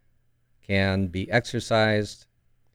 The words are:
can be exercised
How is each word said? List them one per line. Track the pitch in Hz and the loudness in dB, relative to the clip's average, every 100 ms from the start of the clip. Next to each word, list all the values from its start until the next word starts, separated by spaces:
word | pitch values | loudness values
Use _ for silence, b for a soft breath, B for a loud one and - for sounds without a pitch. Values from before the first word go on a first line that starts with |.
| _ _ _ _ _ _ | _ _ _ _ _ _
can | - 98 98 95 92 | -2 0 2 2 -2
be | 90 95 | -4 -2
exercised | 113 - 120 - 113 110 107 104 - _ _ _ _ _ | -2 -2 -6 0 2 2 2 -2 -8 _ _ _ _ _